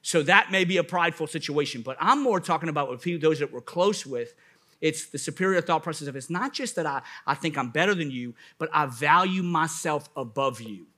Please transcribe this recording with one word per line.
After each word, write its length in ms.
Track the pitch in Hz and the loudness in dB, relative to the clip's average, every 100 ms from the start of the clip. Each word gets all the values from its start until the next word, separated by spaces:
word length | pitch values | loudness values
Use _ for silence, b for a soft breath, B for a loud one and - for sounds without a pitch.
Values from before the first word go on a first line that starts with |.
So 200 | - 165 | 2 0
that 280 | 147 196 - | 6 6 6
may 140 | 190 180 | 2 2
be 120 | 185 | 2
a 60 | |
prideful 440 | 165 180 170 165 156 | 0 2 0 0 -6
situation, 540 | 160 143 147 143 123 | -6 -2 -2 -2 -4
but 160 | 113 131 | -10 0
I'm 220 | 170 277 | 4 4
more 180 | 262 190 | 4 2
talking 280 | - 160 165 | 2 -2 0
about 200 | 151 135 | -2 -4
with 120 | 123 | -4
people, 280 | - 170 156 | -4 2 2
those 100 | 151 | 2
that 120 | 143 | -2
we're 100 | 123 | -6
close 440 | - 175 190 214 135 | -10 0 2 2 -6
with. 280 | 123 117 _ b b b b | -8 -8 _ b b b b
It's 260 | 156 156 - | -2 -2 -8
the 120 | - | -8
superior 440 | - - 185 190 | -8 -2 2 2
thought 220 | 175 160 | 2 0
process 240 | 160 160 143 | 0 -8 -8
of 60 | 135 | -10
it's 140 | 123 | -6
not 240 | 175 262 | -4 -4
just 220 | 269 254 - | -6 -6 -2
that 100 | 156 | -2
I, 160 | 139 B B - | -4 B B -4
I 100 | 143 | -2
think 220 | 165 151 | -2 -2
I'm 120 | 123 | -2
better 260 | 131 185 190 | 2 2 2
than 160 | 151 | -2
you, 240 | 127 123 - B B | -6 -8 -12 B B
but 120 | 160 | -2
I 120 | 156 143 | 0 0
value 580 | 120 143 170 190 185 | -2 4 6 6 0
myself 680 | 175 170 160 - 165 151 147 - | 0 0 0 -2 -2 -2 -4 -10
above 460 | 123 110 135 117 | -6 -2 -2 -2
you. 260 | 113 98 82 | -12 -14 -16